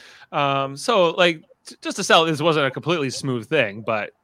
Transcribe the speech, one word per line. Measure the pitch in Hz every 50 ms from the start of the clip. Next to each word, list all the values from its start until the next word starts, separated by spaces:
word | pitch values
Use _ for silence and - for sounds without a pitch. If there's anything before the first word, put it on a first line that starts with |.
| - - - - - _
Um, | - 156 143 139 139 139 139 135 139
so, | 139 - - 240 202 180 165
like, | 165 180 180 175 165 156 - _ _ _ _
t-, | - - -
just | - 330 294 -
to | 190
sell, | - 220 175 165
this | 165 160 131
wasn't | 147 170 156 156 143
a | 131
completely | - 139 123 156 175 165 139 131
smooth | 120 - - 139 127 120 107 -
thing, | 151 151 123 104 98 110
but, | 110 120 113 107 101 - - _